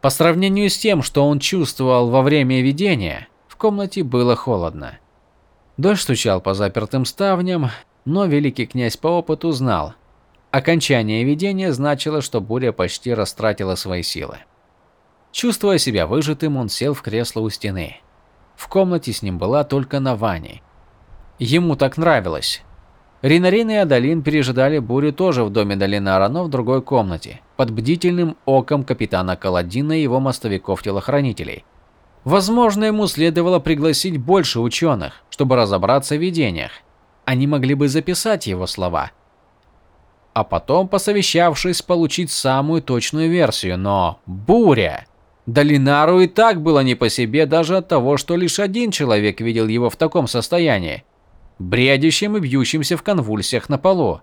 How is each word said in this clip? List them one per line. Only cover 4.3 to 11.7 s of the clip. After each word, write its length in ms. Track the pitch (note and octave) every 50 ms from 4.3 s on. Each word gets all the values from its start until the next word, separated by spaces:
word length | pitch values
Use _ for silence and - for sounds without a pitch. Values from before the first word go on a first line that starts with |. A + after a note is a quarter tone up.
| A#2+
холодно. 640 | - - C3 A#2 F#2+ E2+ E2 - D#2 C#2 - - - _ _ _ _ _ _ _ _ _ _ _ _ _ _ _
Дождь 260 | - C#3+ F#3+ G#3+ F3+
стучал 380 | - - C3 A2+ - A#2 F#2+ F#2
по 140 | - G2 F#2+
запертым 520 | G2 G#2 G2 - A2+ G#2+ G#2+ - C3+ B2+
ставням, 640 | - - - G3 G3 F#3+ F3 F3+ F#3 F3+ E3+ C#3+ A#2+ - - - _ _ _ _
но 220 | B2+ D#3 G3 G3+
великий 400 | F3+ D3 D3 D3 C#3 A#2 - A#2+
князь 300 | - - B2+ A#2+ A#2 -
по 120 | - - D#3
опыту 420 | E3+ F3 E3+ - D#3 D#3 - E3+
знал. 440 | D#3 B2 C3 B2+ G#2 E2 D2+ E2 - _ _ _ _ _ _ _ _ _ _ _ -
Окончание 680 | C#3 C3+ - E3+ E3 - - C#3 A#2+ A2 G#2+ G#2+ A2+ A#2+
видения 480 | C3+ D3 D3+ F#3 G3+ G3 F#3+ F#3+ F3+